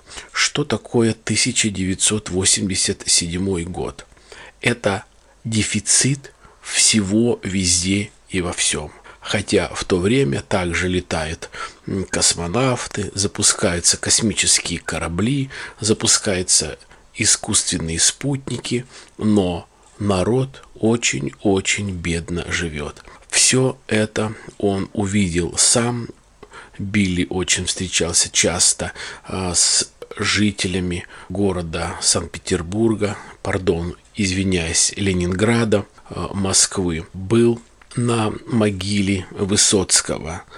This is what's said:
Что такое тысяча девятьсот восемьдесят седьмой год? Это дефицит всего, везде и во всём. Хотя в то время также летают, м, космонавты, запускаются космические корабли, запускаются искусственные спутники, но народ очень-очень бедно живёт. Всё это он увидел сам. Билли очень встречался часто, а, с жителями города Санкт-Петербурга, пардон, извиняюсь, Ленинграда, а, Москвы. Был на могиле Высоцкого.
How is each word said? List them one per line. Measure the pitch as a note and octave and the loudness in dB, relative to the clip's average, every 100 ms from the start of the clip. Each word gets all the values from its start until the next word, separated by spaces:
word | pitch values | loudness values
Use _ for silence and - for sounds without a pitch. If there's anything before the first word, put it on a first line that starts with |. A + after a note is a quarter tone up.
| - - - | -14 -18 -10
Что | - - - | -2 -2 0
такое | D3 A3 - B2 A2+ | -2 -2 0 2 2
тысяча | A2 - G#2+ B2+ A2+ A2 | 2 -2 0 0 2 0
девятьсот | F#2 F#2 F#2 - G#2+ - | 0 -2 0 0 0 -2
восемьдесят | F2+ F#2 - G#2 F#2+ - G2 - | 0 2 2 0 0 -2 -2 0
седьмой | - E2+ F2+ G2 F#2 | 0 0 -2 -2 -2
год? | F2 F2+ - - - - - - - - | -4 -6 -6 -8 -16 -20 -20 -20 -20 -6
Это | A#2+ A#2 G#2 G2 - _ _ _ | -2 0 0 -2 -6 _ _ _
дефицит | A#2 A2 G2+ G#2+ - - C3 C#3 - - - - | -4 0 0 -2 0 2 2 0 -6 -20 -20 -20
всего, | - - - A2 F#2+ G#2 A#2+ A2 | -4 2 4 4 4 4 4 2
везде | G#2 F#2+ F#2 F2 F2+ G2+ G2+ - - | -2 0 2 2 2 0 -2 -10 -6
и | F#2 | -4
во | E2+ | -2
всём. | E2 - - D2 - - - | -2 -2 -2 -6 -14 -20 -14
Хотя | - G#2 G2+ G2+ E2 | -4 -4 0 0 0
в | - | -4
то | - F#2 | 0 2
время | F#2+ B2+ C#3 C3+ | 4 2 2 0
также | - G2+ F2+ D#2+ F2+ | -2 -2 0 0 0
летают, | F#2 F2 E2+ F2 E2 - - - - - | 0 -2 -4 -4 -8 -10 -12 -12 -12 -6
м, | G2 | -4
космонавты, | F#2 - F#2 - E2+ G#2 C3 B2 - - F#2+ | -2 0 0 0 -2 0 2 0 -4 -6 -6
запускаются | G2+ G2 - G2+ - G2+ F2 - F#2 | -2 -4 0 0 2 0 2 0 0
космические | - - A2+ F2 E2+ - - E2 | 0 2 2 0 2 0 0 -6
корабли, | - E2 E2 E2+ G#2+ C#3 C3+ - - - | -6 -6 -4 0 0 0 -2 -8 -14 -4
запускаются | G#2+ G#2+ - - - F#2 F2+ - D#2+ - - - - | 0 2 2 2 2 -2 2 0 0 -6 -16 -20 -12
искусственные | - G#2+ - - G2+ - F#2 D#2+ E2 | -2 0 0 0 0 0 -2 -2 0
спутники, | - - C3+ C#3 C3+ B2 - A#2+ - - - - | 0 0 -2 -2 -4 -6 -2 -4 -4 -14 -20 -2
но | G#2+ G#2 F2+ F2 - _ _ - | 2 4 4 -2 -8 _ _ -4
народ | G#2 F#2+ F2+ B2 C3+ - - - | 0 2 2 0 0 -6 -20 -2
очень-очень | A2 A#2 - - C2+ - G#2 G2 G2 - G2+ | 2 2 0 -2 -4 -2 2 2 2 -2 -2
бедно | F2+ E2+ E2+ E2 E2+ D2+ | -4 -2 -2 -2 -6 -4
живёт. | - E2+ D2+ C#2+ - - - - | -4 -4 -6 -8 -10 -18 -20 -4
Всё | - - B2+ C3 - - | 2 4 4 2 0 0
это | A2 G#2+ - G#2+ A2 - - | 0 2 0 -4 -6 -14 -2
он | G2+ G2 G2 | 0 0 -2
увидел | - G2+ G#2 F#2+ E2+ E2+ - | -2 0 2 2 2 0 2
сам. | - B2 A#2 B2 A2+ - _ _ - - - - | 2 4 2 -2 -8 -14 _ _ -20 -20 -16 -10
Билли | G2+ G#2 F#2+ F2+ - | -2 2 2 2 0
очень | F#2 F2 - F2 | -2 -2 -2 -2
встречался | - F#2 - E2 F2+ - | -4 -2 -2 0 0 0
часто, | - G2 F2 - - F2+ - - - | 2 2 2 2 2 -4 -8 -12 -14
а, | - F#2+ F#2 | -10 -6 -2
с | E2+ - - - - - - | 0 2 2 -2 -6 -14 -4
жителями | G2+ G2 G#2 G2+ G2 F#2 F2+ F2 - - - | 0 2 2 0 -2 -2 -2 -4 -8 -16 -8
города | F#2 G2+ F2+ E2 E2+ F2 F#2 | -2 0 0 -4 -4 -6 -2
Санкт-Петербурга, | - G2 E2 - - F2+ E2+ G#2 A2+ G#2 G#2 - - - | 0 0 -2 -8 -2 -2 0 0 2 2 -2 -4 -12 -10
пардон, | - F#2+ F#2 E2+ F2 - - | -4 -2 2 0 -2 -8 -10
извиняюсь, | - G2 F#2 F#2+ F2+ E2 E2 - - | -2 0 0 0 0 0 0 0 0
Ленинграда, | G2 F2+ F2 F#2 G#2+ A#2 A2+ G2+ - - - | 0 0 0 2 2 4 4 2 0 -10 -12
а, | F#2+ F2+ | -8 -6
Москвы. | G2+ F#2+ F#2+ - - F2 D#2+ F2+ | -2 0 2 2 0 -2 -2 -6
Был | F#2 F#2+ A#2 A#2 A#2 - _ - - | -10 2 4 6 2 -4 _ -10 -4
на | A#2+ A#2 G#2+ G2+ - | 0 0 0 -4 -2
могиле | A#2+ G#2 F#2+ F#2+ G2+ F#2+ G2 F2+ | 2 2 2 0 2 2 0 -4
Высоцкого. | - G2 G#2 - G#2 F2+ - - - D#2 F2+ - | -4 0 2 4 4 4 0 0 -4 -6 -10 -14